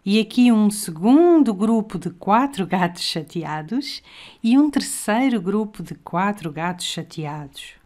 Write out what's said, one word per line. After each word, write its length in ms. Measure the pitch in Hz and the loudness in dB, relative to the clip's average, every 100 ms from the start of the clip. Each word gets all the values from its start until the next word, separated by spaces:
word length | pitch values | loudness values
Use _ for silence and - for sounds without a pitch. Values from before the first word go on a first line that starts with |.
| 196 | 0
e 140 | 214 | 0
aqui 320 | 214 - 247 | 2 4 4
um 180 | 214 208 | 6 2
segundo 840 | 208 - 156 202 285 349 330 226 | 0 -8 -2 4 6 6 6 4
grupo 440 | 185 226 226 208 185 | 2 0 0 -2 -8
de 120 | 175 | -10
quatro 560 | - - 220 277 277 170 | -8 0 2 2 -4 -4
gatos 360 | 185 175 175 | -2 -2 -4
chateados 1000 | - 165 156 170 156 156 156 247 285 - - - - _ | -8 -8 -8 -10 -8 -10 -6 -8 -8 -14 -18 -20 -20 _
e 160 | 226 269 | 2 4
um 100 | 294 | 4
terceiro 720 | 277 - - - 214 269 233 | 0 -4 -8 -2 0 0 0
grupo 420 | 175 208 208 208 | -2 -2 -4 -10
de 120 | 165 | -14
quatro 580 | - - 170 196 208 165 | -16 -6 -2 -2 -4 -8
gatos 320 | 147 170 180 | -6 -6 -6
chateados. 840 | - - 160 - 151 151 143 - - _ | -8 -8 -10 -10 -10 -10 -14 -18 -20 _